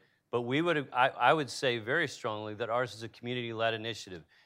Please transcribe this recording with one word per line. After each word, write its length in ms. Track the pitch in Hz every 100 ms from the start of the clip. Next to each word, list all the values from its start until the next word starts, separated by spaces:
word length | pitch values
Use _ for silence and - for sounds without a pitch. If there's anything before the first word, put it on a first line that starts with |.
| _ _ -
but 120 | 120
we 200 | 120 139
would, 260 | 175 151 131
I, 160 | 123 131
I 240 | - 120
would 180 | 156 131
say 280 | - 135 120
very 300 | 107 160 147
strongly 460 | - 117 107 107
that 160 | 104 113
ours 240 | 117 123
is 80 | 107
a 60 | 113
community-led 680 | - 120 123 117 110 113
initiative. 500 | 110 113 107 - 87 - _